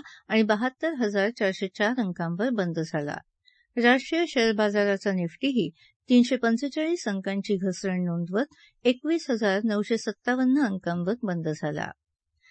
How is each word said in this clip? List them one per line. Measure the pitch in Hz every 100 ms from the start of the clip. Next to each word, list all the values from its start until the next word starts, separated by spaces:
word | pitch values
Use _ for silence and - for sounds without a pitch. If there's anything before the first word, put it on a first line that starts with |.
| - - -
आणि | 220
बहात्तर | 220 208 254 - 320
हजार | 294 214 202 202
चारशे | 240 196 190 190
चार | - 214 254
अंकांवर | 196 175 170 170 247
बंद | 226 180 160
झाला. | 160 156 147 - - _ _ _ _ -
राष्ट्रीय | 240 262 - 320 339
शेअर | 269 226
बाजाराचा | 214 214 208 202 196 208
निफ्टीही | 185 170 - 269 254 165 - _ _ -
तीनशे | 247 240 247
पंचेचाळीस | 233 233 285 311 311 349 -
अंकांची | 196 190 196 196 196
घसरण | 190 175 190 185
नोंदवत | 180 170 170 196 285 _ _ _
एकवीस | 247 254 302 330 -
हजार | 226 214 190
नऊशे | 226 208 208 226
सत्तावन्न | - - - 254 254 277
अंकांवर | 247 190 175 175 175 240
बंद | 202 170 156
झाला. | 151 156 151 - - _ _ _ _ _